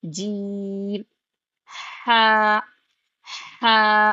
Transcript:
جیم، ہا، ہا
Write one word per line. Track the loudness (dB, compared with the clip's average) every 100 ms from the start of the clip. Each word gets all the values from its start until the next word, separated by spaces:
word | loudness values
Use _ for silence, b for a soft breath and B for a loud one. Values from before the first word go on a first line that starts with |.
جیم، | -12 -10 -8 -6 -8 -8 -8 -8 -8 -8 -10 _ _ _ _ _ _ B B B 0
ہا، | 2 4 4 2 0 -4 _ _ _ _ _ -18 B B B
ہا | 2 4 4 4 2